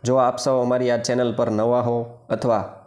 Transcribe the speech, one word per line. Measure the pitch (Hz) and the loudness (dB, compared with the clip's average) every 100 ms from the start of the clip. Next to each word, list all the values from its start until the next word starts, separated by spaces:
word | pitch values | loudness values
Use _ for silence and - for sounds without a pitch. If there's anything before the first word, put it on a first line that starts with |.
જો | 120 131 | 2 2
આપ | 123 123 | 2 0
સૌ | 139 131 | 0 0
અમારી | 123 123 123 | 2 0 2
આ | 120 | 0
ચેનલ | 117 123 120 | 0 0 0
પર | 120 117 | 0 0
નવા | 107 113 123 | 0 2 2
હો | 117 120 117 - - | 0 -2 -4 -12 -8
અથવા | 110 123 110 - - | -4 0 0 -2 -14